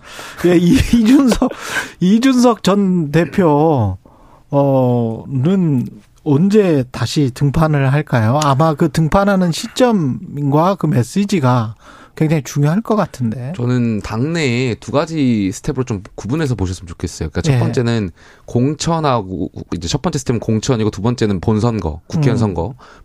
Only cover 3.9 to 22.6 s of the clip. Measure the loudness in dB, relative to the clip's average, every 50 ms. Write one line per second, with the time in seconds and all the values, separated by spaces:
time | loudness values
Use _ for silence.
3.9 | -2 -6 _ -20 -20 -20 -20 -20 -20 -20 _ -4 0 0 2 2 2 2 2 2
4.9 | 2 0 0 -2 -4 -6 -8 -6 -4 -2 0 0 2 2 2 2 0 0 -2 -4
5.9 | -8 -16 -20 _ _ _ -2 0 2 2 2 4 4 4 4 4 2 0 0 -2
6.9 | -4 -6 -6 -4 0 0 0 0 0 0 -2 0 2 2 2 2 2 2 2 2
7.9 | 0 0 -2 0 0 0 2 2 2 2 2 2 2 2 2 2 2 2 0 0
8.9 | 2 0 0 2 2 2 2 2 2 2 2 0 -2 -4 -6 -6 -2 2 2 2
9.9 | 2 2 0 0 -4 -4 -8 -12 -8 -4 -2 0 2 2 2 2 0 0 0 0
10.9 | 0 0 0 0 0 -2 -2 0 0 0 2 2 2 2 0 -2 -6 -14 -18 -20
11.9 | -20 -20 -20 -12 -6 -2 0 0 0 0 -2 -4 -2 0 0 0 0 0 0 0
12.9 | 0 0 0 -2 -4 -6 -6 -4 -4 -6 -8 -10 -8 -4 -2 -2 0 0 0 0
13.9 | -2 -4 -4 -6 -4 -4 -2 -2 -2 0 0 0 0 0 -2 -2 -4 -6 -6 -4
14.9 | -2 -2 -2 -2 -2 0 0 2 2 2 0 -2 -4 -6 -6 -6 -4 -4 -4 -4
15.9 | -6 -8 -8 -12 -16 -12 -8 -6 -4 -2 -2 -2 -2 -2 -2 -4 -6 -6 -12 -16
16.9 | -14 -10 -10 -10 -8 -8 -8 -8 -6 -4 -2 0 0 2 0 0 0 0 0 0
17.9 | 0 -2 -2 -4 -8 _ -20 -20 -20 -20 _ -4 -2 0 0 0 -2 -4 -4 -2
18.9 | -2 0 0 0 0 -2 -2 -4 -6 -6 -6 -6 -8 -10 -12 -8 -8 -8 -6 -4
19.9 | -4 -2 -2 -2 -4 -4 -2 -2 -2 -2 -2 -2 -2 -2 0 0 -2 0 0 -2
20.9 | -4 -2 -2 -2 -2 0 0 -2 -2 -2 0 0 0 2 0 0 -2 -2 -4 -6
21.9 | -6 -8 -10 -6 -2 0 0 2 2 2 0 -2 -2 -2